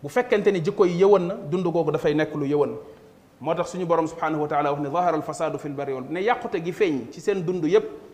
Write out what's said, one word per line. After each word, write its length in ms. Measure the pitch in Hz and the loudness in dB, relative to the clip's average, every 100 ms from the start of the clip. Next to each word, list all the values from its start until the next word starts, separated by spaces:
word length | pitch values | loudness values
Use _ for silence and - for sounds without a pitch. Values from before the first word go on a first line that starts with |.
Bu 60 | 143 | -2
fekkente 420 | - 240 214 202 | -2 2 2 2
ni 80 | 190 | 2
jikko 200 | 160 - 185 | -2 2 2
yi 140 | 170 | 6
yëwan 180 | 196 202 175 | 6 6 4
na, 80 | |
dund 300 | 220 147 180 | -4 -4 -2
googu 260 | 175 165 156 | 0 0 0
dafay 240 | 151 160 | 0 2
nekk 200 | 151 151 | 2 0
lu 100 | 156 139 | -2 0
yëwan. 240 | 147 131 113 - - - - _ _ | 2 0 -2 -14 -20 -20 -20 _ _
Moo 140 | 139 | -4
tax 180 | 170 170 | -2 -2
suñu 120 | 180 175 | -4 0
Borom 200 | 165 160 | 2 0
subhanahu 360 | - 160 156 | -2 -2 -2
wa 60 | 147 | 0
taala 220 | 147 143 | 0 0
wax 80 | 147 | -2
ne, 60 | 143 | -2
"ظهر 260 | 156 180 | 0 2
الفساد 420 | 160 151 147 160 139 | 0 -2 -4 -4 -4
في 100 | 151 | -8
البر 220 | 139 - | -6 -6
والبحر"، 200 | 131 131 | -6 -6
ne 80 | 160 | -4
yàqute 420 | 202 240 156 185 | 0 0 -2 -4
gi 80 | 165 | -6
feeñ 380 | 175 202 139 117 | 0 0 0 -4
ci 100 | - | -6
seen 220 | 190 196 | -2 -2
dund 200 | 165 185 | -2 -2
yépp, 200 | 156 202 - - - | 4 2 2 -12 -18